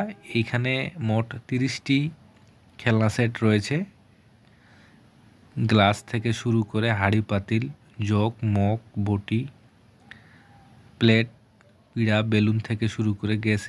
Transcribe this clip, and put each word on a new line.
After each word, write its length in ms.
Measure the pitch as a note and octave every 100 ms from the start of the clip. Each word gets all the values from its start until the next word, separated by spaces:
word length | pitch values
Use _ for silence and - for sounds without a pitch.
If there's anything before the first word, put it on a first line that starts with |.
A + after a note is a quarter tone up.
| G#3 G3+ -
এইখানে 380 | A#2 G#2+ B2 B2 C3 C3 -
মোট 260 | A2 A2 A2+ - -
তিরিশটি 520 | B2+ C3 - - C#3 D3+ - - - - _ _ -
খেলনা 300 | A#2+ A2 A2
সেট 240 | - A#2 A#2
রয়েছে। 340 | A2 G#2+ - D3 G3 - _ _ _ _ _ _ _ - - _ _ _ - - - -
গ্লাস 400 | A2+ G#2+ G2 G#2
থেকে 260 | - A#2 A#2
শুরু 280 | A2 A#2+ A2+
করে 260 | G#2+ G#2+ A2+
হাঁড়ি 300 | G#2 G2 A2
পাতিল, 440 | G#2+ G2+ G2 A2+ C3+ D3 _ -
জগ, 260 | G#2 G#2 G#2+ A#2
মগ, 340 | A2 G2+ G2+ A2+ - -
বটি, 420 | G2+ G2+ - A2 C#3 - _ _ _ _ - - - - - - - - - -
প্লেট, 300 | A#2 A2 A2+ - _ _ _ _ _ A#2
পিঁড়া, 220 | A2 G#2+
বেলুন 340 | A2 G#2+ G#2+ A2
থেকে 280 | - A2 A2
শুরু 220 | - G#2+
করে 200 | G2+ G#2 A2
গ্যাস 260 | A2 G#2